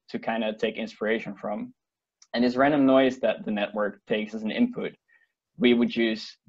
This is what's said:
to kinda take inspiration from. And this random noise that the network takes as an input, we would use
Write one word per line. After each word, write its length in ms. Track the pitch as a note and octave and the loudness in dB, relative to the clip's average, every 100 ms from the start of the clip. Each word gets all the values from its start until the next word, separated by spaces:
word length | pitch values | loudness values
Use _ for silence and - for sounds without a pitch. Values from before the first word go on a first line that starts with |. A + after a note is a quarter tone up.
| - | -12
to 100 | A#2 | -10
kinda 340 | A#2 A2+ A2 | -6 -4 -4
take 240 | G#2+ A2 A2 | -4 -4 -4
inspiration 580 | G#2+ - G#2+ A2+ G#2 G2+ | -10 -6 -2 -2 -4 -10
from. 380 | G#2 G#2+ B2 - _ _ _ _ _ | -8 -8 -10 -16 _ _ _ _ _
And 100 | A#2+ | 0
this 120 | B2 B2 | 0 2
random 300 | C#3+ D3 C3 | 2 4 6
noise 340 | C3 C3 B2+ | 6 4 2
that 240 | A2 - | -2 -2
the 80 | G#2+ | -4
network 480 | G#2 G#2 G#2+ G#2 - - | -4 -4 -2 -4 -4 -4
takes 260 | G#2+ G#2+ | -4 -4
as 100 | A2 | -6
an 80 | G#2+ | -4
input, 420 | A#2 A#2+ - G2 - _ _ _ _ _ - | 0 0 -2 -8 -10 _ _ _ _ _ 0
we 160 | B2 | 4
would 200 | A#2+ A2+ | 4 2
use 440 | A2+ A2+ A2 - - | 0 -2 -2 -8 -20